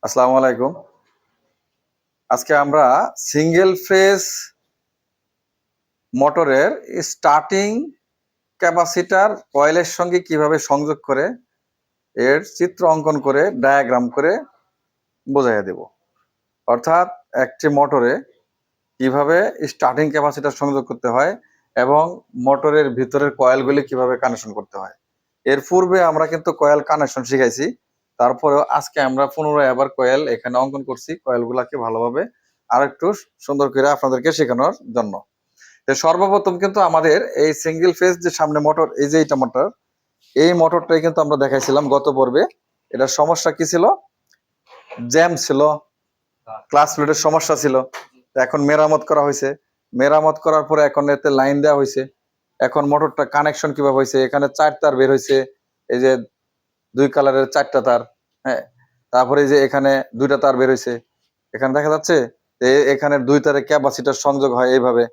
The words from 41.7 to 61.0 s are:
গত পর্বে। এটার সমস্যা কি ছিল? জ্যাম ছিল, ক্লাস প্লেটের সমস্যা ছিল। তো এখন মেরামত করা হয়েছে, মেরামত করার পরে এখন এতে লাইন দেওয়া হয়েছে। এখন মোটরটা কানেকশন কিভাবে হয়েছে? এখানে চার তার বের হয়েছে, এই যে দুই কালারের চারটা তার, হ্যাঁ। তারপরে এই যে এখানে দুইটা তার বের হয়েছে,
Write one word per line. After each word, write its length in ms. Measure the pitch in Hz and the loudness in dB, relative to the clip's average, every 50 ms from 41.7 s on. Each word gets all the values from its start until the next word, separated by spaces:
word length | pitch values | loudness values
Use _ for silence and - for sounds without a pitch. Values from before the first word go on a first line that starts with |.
| 135 143 151 139 | 0 0 2 2
গত 180 | 139 139 139 156 139 | 0 2 2 0 2
পর্বে। 260 | 131 131 127 123 147 202 - _ _ _ _ _ _ _ _ | 2 0 2 2 0 0 0 _ _ _ _ _ _ _ _
এটার 220 | - 117 131 131 - - | -4 -2 -2 -2 0 0
সমস্যা 320 | 147 156 170 160 - 170 151 | 0 0 0 0 0 -4 -2
কি 120 | - 165 | -2 -6
ছিল? 180 | 156 - 170 175 226 392 392 _ _ _ _ _ _ _ _ _ _ _ _ _ _ - - _ _ - - 120 120 120 | -2 0 2 2 2 2 0 _ _ _ _ _ _ _ _ _ _ _ _ _ _ -20 -20 _ _ -16 -14 -10 -2 2
জ্যাম 200 | 160 165 175 170 160 - | 2 2 2 0 -4 -4
ছিল, 160 | - 156 135 147 151 151 151 _ _ _ _ _ _ _ _ _ _ _ _ _ - 110 107 - _ | -2 0 2 2 2 0 -2 _ _ _ _ _ _ _ _ _ _ _ _ _ -20 -20 -20 -14 _
ক্লাস 220 | - 143 147 147 - | 2 2 2 2 0
প্লেটের 280 | - 147 143 156 147 - | -4 -2 -2 0 0 0
সমস্যা 300 | 156 151 160 156 - 160 | 0 0 0 0 0 -4
ছিল। 180 | 131 127 147 131 131 131 131 - - - _ _ _ _ _ _ | 0 0 0 0 0 -2 -2 -10 -20 -20 _ _ _ _ _ _
তো 0 | 131 127 | -2 -2
এখন 140 | 127 - 151 143 | 0 0 -2 0
মেরামত 360 | 143 151 151 156 151 156 151 151 - | 2 2 2 2 2 2 0 0 0
করা 140 | 160 147 143 | 0 0 2
হয়েছে, 240 | 143 139 143 143 135 143 - _ _ _ _ _ _ - | 0 -2 -2 -4 -6 -6 -8 _ _ _ _ _ _ -4
মেরামত 440 | 120 131 143 151 156 156 156 151 156 - | 0 2 2 4 4 2 2 -2 0 -2
করার 200 | 165 156 156 147 | 0 0 0 0
পরে 160 | 151 156 151 151 | 0 0 2 2
এখন 200 | 143 - 143 143 143 143 | 2 0 0 0 0 -2
এতে 140 | 139 - 151 | 0 0 0
লাইন 260 | 139 135 131 139 143 143 | 0 2 2 0 0 0
দেওয়া 180 | 143 151 147 143 | 2 2 2 2
হয়েছে। 220 | 139 135 - 135 131 131 _ _ _ _ _ _ _ _ _ _ | 0 -2 -4 -8 -8 -8 _ _ _ _ _ _ _ _ _ _
এখন 220 | 123 127 - 151 147 143 | -4 -2 0 -2 0 0
মোটরটা 340 | 147 147 156 147 - - 143 123 - | 0 0 0 -2 -2 -4 -6 -2 -2
কানেকশন 360 | 147 147 151 147 - - 156 139 | -2 0 0 -2 -4 -6 -6 -4
কিভাবে 240 | - 143 139 135 135 | -2 0 0 2 0
হয়েছে? 180 | 135 127 - 135 131 | 0 0 0 0 0
এখানে 200 | 123 117 143 143 139 - | 0 0 -2 -2 -2 -2
চার 180 | - 156 151 147 - | 0 0 0 0 0
তার 160 | - 151 135 | -2 0 2
বের 140 | 127 135 131 139 | 2 2 2 2
হয়েছে, 240 | 135 135 - 139 135 131 131 _ _ _ _ _ _ _ _ | 0 0 0 0 0 0 -2 _ _ _ _ _ _ _ _
এই 100 | - 127 | -4 0
যে 120 | 127 131 131 123 117 - _ _ _ _ _ _ _ _ _ _ _ _ _ | 2 2 2 2 -2 -10 _ _ _ _ _ _ _ _ _ _ _ _ _
দুই 140 | 127 139 139 - | 0 0 0 2
কালারের 320 | 156 143 139 131 135 135 135 - | 2 2 2 2 2 0 0 0
চারটা 260 | 147 143 - - 135 113 135 | -2 -2 0 -2 -2 2 2
তার, 140 | 123 120 117 _ _ _ _ _ _ _ _ | 0 0 0 _ _ _ _ _ _ _ _
হ্যাঁ। 180 | 135 127 - - _ _ _ _ _ _ _ _ _ - | -6 -6 -6 -6 _ _ _ _ _ _ _ _ _ 0
তারপরে 260 | 123 127 120 139 143 143 | 0 2 2 2 2 2
এই 60 | 135 | 4
যে 60 | 143 143 135 | 4 4 2
এখানে 280 | 131 - 139 135 139 139 135 - - - | 2 0 0 0 2 0 0 -2 -6 -6
দুইটা 220 | 113 135 135 143 131 127 | -4 -2 0 0 2 2
তার 100 | 139 131 | 0 2
বের 140 | 127 131 131 135 | 2 2 2 2
হয়েছে, 200 | 127 - 123 120 117 | 0 -2 -8 -8 -10